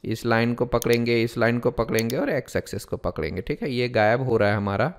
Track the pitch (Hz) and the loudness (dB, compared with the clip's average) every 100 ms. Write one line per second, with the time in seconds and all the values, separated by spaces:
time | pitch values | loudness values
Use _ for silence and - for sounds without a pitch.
0 | - 110 117 113 117 120 123 117 120 120 | -6 -4 0 2 2 0 0 0 2 2
1 | 120 117 113 - 117 120 123 120 113 113 | 2 2 0 2 0 2 0 0 0 0
2 | 113 131 285 151 - - - 101 - - | 0 -2 -2 -2 -2 -6 -4 -10 -8 -6
3 | - - 78 92 - - 170 123 123 123 | -6 -4 -4 -4 -6 -6 -4 -2 0 2
4 | 107 120 127 113 104 104 101 101 135 | 4 4 2 2 4 2 0 0 0